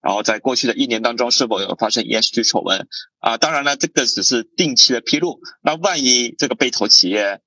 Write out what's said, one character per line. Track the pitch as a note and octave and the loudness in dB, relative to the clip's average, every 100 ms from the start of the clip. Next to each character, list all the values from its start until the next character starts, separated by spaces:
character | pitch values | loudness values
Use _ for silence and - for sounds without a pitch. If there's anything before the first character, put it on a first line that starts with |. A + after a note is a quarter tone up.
然 | - | -2
后 | G2+ | -2
在 | G#2+ A2 | 0 -2
过 | - | -2
去 | B2 A#2+ | -2 -2
的 | A2 | -2
一 | B2+ | -2
年 | A2+ | 0
当 | A#2 A#2 | -2 0
中 | B2 | 0
是 | B2+ B2 | 0 0
否 | G2+ | -2
有 | G2 | -2
发 | - A2 | -2 -2
生 | A#2+ | -2
E | A2+ | -2
S | A2 A2+ | 0 0
G | - | 0
丑 | A2+ - | 0 0
闻。 | - F#2+ - - - _ | -2 -4 -4 -14 -16 _
啊， | - A2+ | -2 0
当 | D3+ | 0
然 | D#3 | 0
了， | C#3+ C#3+ | 0 -2
这 | - | -2
个 | - A#2+ | 0 0
只 | - | 0
是 | - B2 | 0 0
定 | A2+ - D#3 B2 | -2 -2 0 4
期 | - | 4
的 | A#2+ | 4
披 | - D3+ | 0 -2
露。 | E3+ B2 - - | -2 -6 -16 -6
那 | - | -4
万 | D#3+ F#3 E3+ | 0 -2 0
一 | C3 B2 A#2+ - | 2 2 0 -2
这 | C#3+ | -4
个 | |
被 | A#2 C3 | 0 -2
投 | - G#2 | 0 2
企 | - F2+ | 4 4
业 | G#2 G2+ G2 | 0 -2 -4